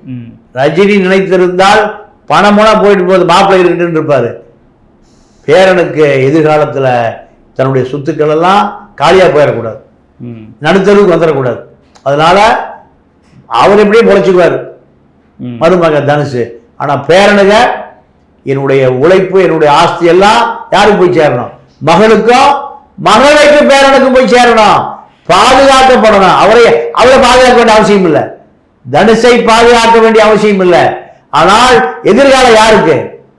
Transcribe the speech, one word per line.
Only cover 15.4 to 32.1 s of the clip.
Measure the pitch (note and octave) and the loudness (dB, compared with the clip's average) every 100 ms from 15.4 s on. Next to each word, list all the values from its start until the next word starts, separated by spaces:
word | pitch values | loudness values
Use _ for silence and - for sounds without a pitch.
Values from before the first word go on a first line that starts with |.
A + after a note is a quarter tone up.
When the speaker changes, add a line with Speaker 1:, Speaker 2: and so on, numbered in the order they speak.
| B2 A#2+ | -14 -4
Speaker 2:
மருமகன் | E3 F3+ E3 D3 C3+ | -2 0 0 -2 -2
தனுஷு. | D3 C#3 B2 A2+ - _ - | -4 -4 -6 -8 -10 _ -10
ஆனா | C#3 C#3 | -6 -6
பேரனுங்க, | - F3+ G3+ G3+ G3 G#3+ B3+ - - - _ _ _ _ | -2 0 2 2 2 2 0 -4 -14 -20 _ _ _ _
என்னுடைய | C3 C#3 C#3 C3+ B2+ | -8 -6 -2 0 0
உழைப்பு, | B2+ D#3 F#3+ F#3 F#3+ | 0 0 0 0 0
என்னுடைய | F3 D#3+ D3 | 0 0 0
ஆஸ்தி | D3 F3 E3 E3+ | 2 0 -2 0
எல்லாம் | F3 G3+ A#3 - - - | 2 2 0 -2 -6 -4
யாருக்கு | F3+ G#3+ F#3 | 0 0 0
போய் | F3+ D#3+ | 0 0
சேரணும்? | D3+ A#2 A2 - _ - C#3+ | -2 -2 -10 -16 _ -8 -2
மகளுக்கும் | E3+ A3 G#3 A3+ B3 C#4 - - - _ - | 0 2 2 2 2 0 -2 -8 -18 _ -6
மகளுக்கு | - A#3 C#4 D4 D4 D4 B3 | -2 2 2 2 2 2 2
பேரனுக்கும் | C#4 C4+ C#4 B3+ | 2 2 2 2
போய் | B3+ A#3 | 0 2
சேரணும், | A#3+ B3 A3+ G#3 D3+ - - - _ - | 2 2 2 2 0 -4 -14 -20 _ -2
பாதுகாக்கப்படணும். | F3+ B3 C4+ C4+ C4+ C4 A#3+ A3 G3+ F#3 C#3+ | 0 2 2 2 2 2 2 2 2 0 0
அவரை, | F3+ A#3 A3+ - - | 2 2 2 0 -4
அவரை | - B3 C4 | -2 2 2
பாதுகாக்க | B3 B3+ B3+ A#3+ | 2 2 2 2
வேண்டிய | A3+ A3 | 2 2
அவசியம் | G3 G3+ F3 | 2 0 0
இல்லை, | C#3 - - _ _ _ _ B2 | -2 -4 -12 _ _ _ _ -6
தனுஷை | C#3+ G#3+ A3 B3 A#3+ G3 | -2 2 2 2 0 2
பாதுகாக்க | A3+ A#3 A#3+ A3+ A3+ | 2 2 2 2 2
வேண்டிய | A3+ A3 G#3+ | 2 2 2
அவசியம் | G#3 G#3 G3 | 0 0 0
இல்லை. | F3+ E3 B2 - - - - | 0 0 0 -4 -16 -20 -6
ஆனால் | C#3+ E3+ G#3+ B3 A#3 - - | -2 0 2 2 0 -2 -4
எதிர்காலம் | - | -2